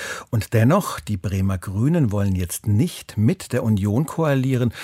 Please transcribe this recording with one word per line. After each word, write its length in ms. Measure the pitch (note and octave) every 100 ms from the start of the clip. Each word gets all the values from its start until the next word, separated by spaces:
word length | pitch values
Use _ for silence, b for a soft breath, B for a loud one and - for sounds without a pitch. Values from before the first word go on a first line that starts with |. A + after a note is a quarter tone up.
| B B B
Und 240 | A#2 -
dennoch, 480 | A2+ A2+ F#3+ - -
die 160 | - G2+
Bremer 400 | G2+ F#2+ F#2+ F#2+
Grünen 560 | - F#2+ C3 F3 A#2+
wollen 240 | G2+ G2 F#2
jetzt 300 | F2 - -
nicht 500 | G#2 E3+ - - -
mit 340 | A2 F#3+ -
der 120 | A#2+
Union 420 | A2+ G#2+ G2+ G#2+ D#3
koalieren, 680 | - D#3 C3+ C3 B2+ B2 B